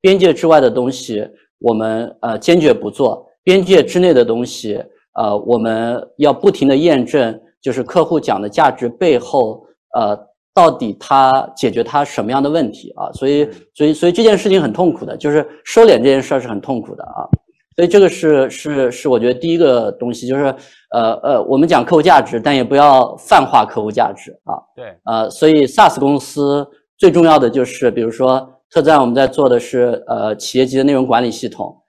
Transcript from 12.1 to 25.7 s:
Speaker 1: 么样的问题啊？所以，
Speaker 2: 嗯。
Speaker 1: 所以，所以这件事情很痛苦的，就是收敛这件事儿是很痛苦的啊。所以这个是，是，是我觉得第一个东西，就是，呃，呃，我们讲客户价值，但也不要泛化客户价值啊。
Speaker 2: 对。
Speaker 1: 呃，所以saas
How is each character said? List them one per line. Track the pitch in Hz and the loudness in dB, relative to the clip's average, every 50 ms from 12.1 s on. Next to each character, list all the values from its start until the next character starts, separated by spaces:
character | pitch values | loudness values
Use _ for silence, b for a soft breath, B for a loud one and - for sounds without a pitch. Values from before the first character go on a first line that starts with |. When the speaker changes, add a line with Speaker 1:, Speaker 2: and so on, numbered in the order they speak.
| - - 101 | -6 -8 -6
Speaker 1:
么 | 107 | -4
样 | 127 139 | -2 -2
的 | 139 143 | -2 -2
问 | 156 165 139 104 | -2 -2 -2 -4
题 | - - - - - | -6 -14 -20 -20 -14
啊？ | - - - | -12 -12 -12
所 | - - 135 | -10 -6 -2
以， | 139 143 147 147 | 0 0 0 0
Speaker 2:
嗯。 | 147 B B B B _ | -2 B B B B _
Speaker 1:
所 | - 151 | -2 -2
以， | 151 156 | -2 0
所 | 151 170 175 | 0 0 0
以 | |
这 | 175 226 233 | 0 4 4
件 | 220 208 | 4 4
事 | 185 - 208 | 2 0 0
情 | 190 190 | 0 0
很 | 151 117 | 0 -2
痛 | 107 - 185 170 | -2 -2 -2 -2
苦 | 135 - - | -2 -4 -12
的， | - - | -14 -12
就 | - - 147 | -8 -4 0
是 | 147 151 143 B B B B | 0 0 -2 B B B B
收 | - - 233 226 | 0 4 6 6
敛 | 220 156 | 6 6
这 | 113 233 | 4 4
件 | 139 135 135 131 | 2 0 0 -2
事 | - 147 | -2 -4
儿 | 131 | -4
是 | 120 | -4
很 | 117 107 98 | -6 -10 -10
痛 | - - 131 117 | -8 -8 -8 -8
苦 | - - - | -8 -12 -16
的 | - - | -16 -16
啊。 | - - - - - - - _ _ _ _ _ _ _ | -14 -12 -14 -6 -6 -6 -6 _ _ _ _ _ _ _
所 | - 175 | -2 0
以 | |
这 | 180 190 202 | 4 4 4
个 | 196 | 4
是， | 170 - - 170 156 151 135 135 117 | 4 2 -2 0 0 2 2 0 -2
是， | - - - 151 147 139 131 120 | -4 -12 -10 -6 -4 -2 -2 -4
是 | 123 - - 143 | -4 -6 -2 -2
我 | 127 113 | 0 0
觉 | 113 | 0
得 | 123 127 | -2 -2
第 | 127 - 165 | -2 -4 -4
一 | 165 | 0
个 | 165 165 139 123 120 113 104 | 2 2 2 2 0 0 -4
东 | 98 - 123 123 117 | -6 -8 -8 -8 -8
西， | 113 123 | -8 -8
就 | 123 131 | -6 -4
是， | 139 147 135 131 B B B B B B B - | -2 -2 -4 -4 B B B B B B B -4
呃， | 117 113 - - - - | -2 -2 -2 -2 -4 -4
呃， | 143 147 - - | -2 -2 -2 0
我 | - 135 | 0 0
们 | 135 147 | 0 2
讲 | 165 170 - - | 2 2 0 2
客 | - 175 | 2 0
户 | 156 | 2
价 | 151 180 165 143 | 4 6 4 4
值， | - - 120 113 | 4 0 -8 -4
但 | 110 143 143 | -2 0 0
也 | 135 123 | 0 -2
不 | - 135 | 0 2
要 | 139 147 147 135 131 123 - - | 4 6 6 6 4 2 0 -4
泛 | - - - 220 170 135 | -16 0 2 2 2 4
化 | 123 - 120 107 | 4 2 0 0
客 | - - 117 | 0 -4 -6
户 | 104 107 | -6 -4
价 | 104 117 113 107 101 | -2 -2 -2 -2 -4
值 | - - - - _ _ | -10 -20 -20 -20 _ _
啊。 | - 98 - _ _ _ | -12 -12 -12 _ _ _
Speaker 2:
对。 | - 123 104 90 _ _ | -20 -20 -20 -20 _ _
Speaker 1:
呃， | 113 113 110 110 107 | -6 -4 -4 -4 -6
所 | - - 156 | -4 0 2
以 | 156 156 151 139 | 4 4 4 2
saas | 127 | 0